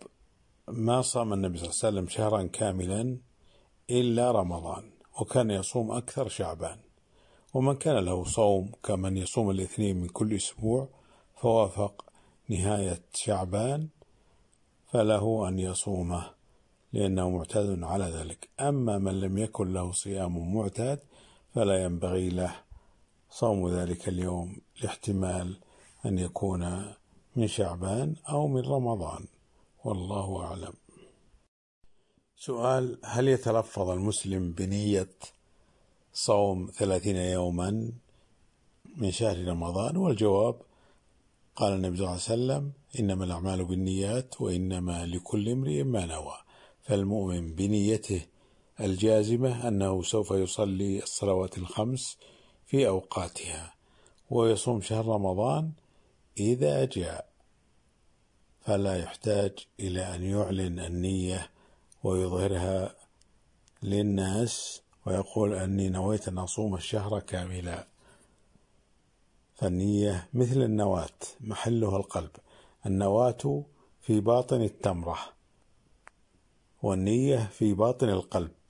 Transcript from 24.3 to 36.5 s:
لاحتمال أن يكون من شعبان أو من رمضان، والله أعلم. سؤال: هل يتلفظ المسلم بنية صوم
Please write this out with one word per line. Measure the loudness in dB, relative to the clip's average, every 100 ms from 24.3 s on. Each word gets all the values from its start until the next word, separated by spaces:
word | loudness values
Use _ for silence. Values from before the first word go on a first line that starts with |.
| -4 -6 -12 -18 -8
لاحتمال | -6 -4 -2 -2 0 -2 -4 -8 -16 -20 -20 -8 -2
أن | 0
يكون | -2 -2 -2 -2 -2 -6 -8 -14 _ _ _ -2
من | 0
شعبان | 0 -2 -2 -2 -2 -2 -6 -4
أو | 0 0
من | 0
رمضان، | 0 0 0 -2 -4 -8 -14 _ _ _ _ _ -6
والله | -4 -4 -4 -4 -6
أعلم. | -6 -8 -12 -14 _ -20 -20 _ _ _ _ _ _ _ -20 -20 _ _ _ _
سؤال: | -8 0 2 2 2 -4
هل | -2 4 6
يتلفظ | 6 4 2 2 0 0
المسلم | 2 0 -2 -2 -2 -2
بنية | -2 -2 0 2 2 0 -8 -20 -20 _ _ _ _ _ _ _
صوم | -4 4 4 4